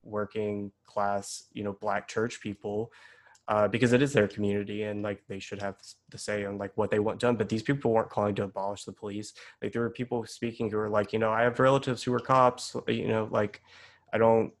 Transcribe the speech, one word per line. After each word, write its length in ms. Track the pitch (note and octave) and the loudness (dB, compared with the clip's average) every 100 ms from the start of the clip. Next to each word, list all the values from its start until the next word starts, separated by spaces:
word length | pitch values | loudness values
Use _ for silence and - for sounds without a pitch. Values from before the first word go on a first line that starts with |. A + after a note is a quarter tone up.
working 680 | - G#2 G#2 A2 G#2 G2+ G2+ _ _ | -8 -6 -6 -4 -4 -4 -8 _ _
class, 580 | - G2+ G2+ - - - | -2 -2 -2 -6 -14 -14
you 100 | - | -8
know, 80 | G#2 | -8
Black 340 | G2 G#2 G2+ - | -6 -4 -4 -4
church 320 | - A#2 - | -4 -4 -4
people, 520 | G#2+ G2+ G#2 G#2 A#2 - - - _ _ - | -10 -8 -6 -6 -8 -12 -20 -20 _ _ -2
uh, 200 | G#2+ G#2 | 2 2
because 240 | G#2+ B2 | 4 4
it 80 | B2 | 4
is 120 | C#3 | 4
their 120 | A#2 G#2 | 4 2
community 560 | - G#2 G2+ G2+ G#2 | 0 -2 -2 -4 -6
and, 180 | G#2+ G#2 | -6 -4
like, 200 | G#2 G2 _ | -6 -8 _
they 120 | G2 | -12
should 220 | - G2 | -10 -8
have 140 | G2 G2 | -8 -8
s-, 160 | - - _ | -20 -20 _
the 80 | - | -14
say 300 | - G#2 G2+ | -6 -4 -4
on, 100 | G2 | -6
like, 140 | G2 - | -6 -2
what 140 | G2+ | 0
they 80 | G#2+ | 2
want 220 | G#2 - | 0 0
done. 160 | A#2+ A#2 | 0 2
But 140 | G#2 | 0
these 120 | A2 | -2
people 300 | A2 C#3 B2 | 0 0 2
weren't 160 | A2+ - | 2 2
calling 260 | - G#2 G2+ | 0 0 0
to 80 | |
abolish 400 | G2+ G2 G2 G#2 | -4 -4 -6 -6
the 80 | - | -12
police. 420 | F#2+ G#2 G2+ G#2 - - _ | -12 -10 -10 -10 -16 -20 _
Like, 120 | A2+ | -6
there 100 | A#2 | -2
were 80 | A#2 | -4
people 340 | A#2 B2 B2 | -4 -4 -4
speaking 460 | G#2+ - A#2 A2+ A2+ | -6 -6 -8 -4 -2
who 80 | G#2+ | -2
were 100 | G#2+ | 0
like, 240 | G#2 G#2 | 0 0
you 60 | A2 | 0
know, 120 | A2 | 2
"I 120 | A2 | 4
have 160 | A#2+ A#2+ | 2 4
relatives 420 | C3 C3+ C3+ A#2 | 4 4 2 -4
who 120 | - | -2
are 60 | B2 | -2
cops, 540 | - C3 B2+ B2 - - - | 4 6 6 4 -8 -6 -2
you 200 | A2+ A2 | -2 0
know, 200 | A2 A2 | 0 0
like, 320 | A2+ G#2 - _ - - _ _ | 0 0 -4 _ -20 -20 _ _
I 60 | A2 | 4
don't 340 | A2+ A2+ A2 _ | 6 6 2 _